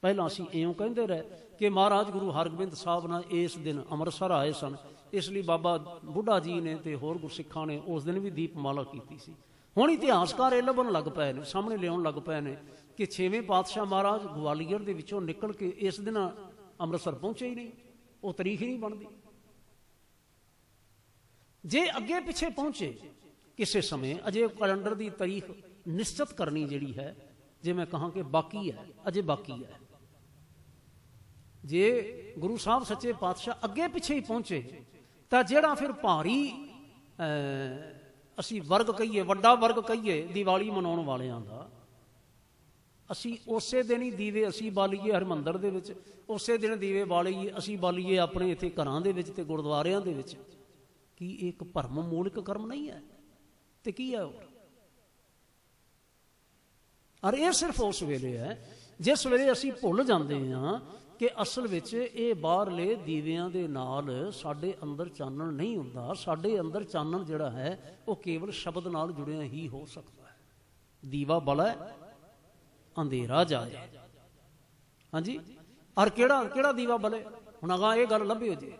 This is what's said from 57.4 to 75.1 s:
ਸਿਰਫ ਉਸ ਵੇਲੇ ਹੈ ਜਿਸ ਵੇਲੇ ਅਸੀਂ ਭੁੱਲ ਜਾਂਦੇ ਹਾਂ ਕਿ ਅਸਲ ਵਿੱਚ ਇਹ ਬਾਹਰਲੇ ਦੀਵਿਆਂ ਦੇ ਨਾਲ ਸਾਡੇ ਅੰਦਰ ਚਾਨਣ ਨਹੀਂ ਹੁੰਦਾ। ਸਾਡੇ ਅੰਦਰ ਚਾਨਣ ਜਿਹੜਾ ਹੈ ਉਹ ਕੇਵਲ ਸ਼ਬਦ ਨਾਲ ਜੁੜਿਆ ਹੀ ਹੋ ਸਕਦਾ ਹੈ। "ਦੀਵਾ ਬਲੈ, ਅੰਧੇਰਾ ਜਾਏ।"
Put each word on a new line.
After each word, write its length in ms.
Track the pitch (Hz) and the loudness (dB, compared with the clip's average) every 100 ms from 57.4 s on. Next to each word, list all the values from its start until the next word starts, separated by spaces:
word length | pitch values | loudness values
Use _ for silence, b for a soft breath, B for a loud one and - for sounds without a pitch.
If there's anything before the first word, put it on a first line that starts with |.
| 330 | 4
ਸਿਰਫ 280 | 359 339 262 | 4 2 2
ਉਸ 220 | 214 185 | 0 0
ਵੇਲੇ 360 | 165 139 131 120 | -2 -2 -2 -4
ਹੈ 380 | 127 226 B B B B | -6 -8 B B B B
ਜਿਸ 260 | 170 285 262 | 4 4 6
ਵੇਲੇ 260 | 247 269 | 6 6
ਅਸੀਂ 200 | 254 269 | 4 0
ਭੁੱਲ 320 | - 202 185 | 0 2 4
ਜਾਂਦੇ 480 | 262 196 143 143 131 | 6 4 4 -2 -2
ਹਾਂ 280 | 131 143 180 135 190 B - | -2 -2 -2 -6 -18 B -2
ਕਿ 120 | 240 226 | -2 0
ਅਸਲ 240 | 202 - 240 | -4 -2 -2
ਵਿੱਚ 280 | 180 - | -2 -4
ਇਹ 400 | 233 247 233 233 | -4 -4 -2 0
ਬਾਹਰਲੇ 600 | 208 156 180 202 175 180 | 2 2 2 2 0 0
ਦੀਵਿਆਂ 560 | 220 156 156 151 165 175 | 0 -2 -2 -2 -2 -2
ਦੇ 180 | 180 170 | -2 -4
ਨਾਲ 640 | 135 127 135 143 127 175 | -4 -4 -4 -4 -4 -6
ਸਾਡੇ 440 | 202 160 147 175 190 | -6 -8 -4 -6 -6
ਅੰਦਰ 260 | 151 147 175 | -8 -6 -8
ਚਾਨਣ 440 | 143 139 135 165 | -6 -8 -6 -6
ਨਹੀਂ 240 | 143 190 226 | -2 -2 -2
ਹੁੰਦਾ। 380 | 127 123 120 | -6 -8 -8
ਸਾਡੇ 460 | 190 - 156 185 214 | -6 -4 -2 0 0
ਅੰਦਰ 240 | 160 180 | -2 -4
ਚਾਨਣ 400 | 202 170 151 175 | -4 -4 -2 -4
ਜਿਹੜਾ 260 | 170 156 151 | -4 -4 -4
ਹੈ 480 | 120 135 185 143 185 - | -4 -4 -6 -12 -14 -6
ਉਹ 80 | 202 | -6
ਕੇਵਲ 340 | 190 165 196 | -4 -4 -4
ਸ਼ਬਦ 380 | 196 175 170 180 | -6 -6 -6 -4
ਨਾਲ 240 | 170 165 | -2 -2
ਜੁੜਿਆ 300 | 156 143 156 | -4 -6 -4
ਹੀ 260 | 147 135 160 | -6 -6 -8
ਹੋ 180 | 127 147 | -10 -12
ਸਕਦਾ 400 | - - - - | -16 -20 -20 -20
ਹੈ। 100 | - _ _ _ _ _ _ 139 | -20 _ _ _ _ _ _ -8
"ਦੀਵਾ 320 | 143 139 165 | -4 2 2
ਬਲੈ, 380 | 139 139 196 233 - - - - - - _ _ _ _ - - | 4 4 4 0 -10 -16 -20 -20 -20 -20 _ _ _ _ -14 -4
ਅੰਧੇਰਾ 440 | 147 131 120 135 | -2 0 2 4
ਜਾਏ।" 440 | 175 139 113 - - - - - - - - _ _ _ _ _ _ | 4 2 -2 -10 -16 -18 -20 -20 -20 -20 -20 _ _ _ _ _ _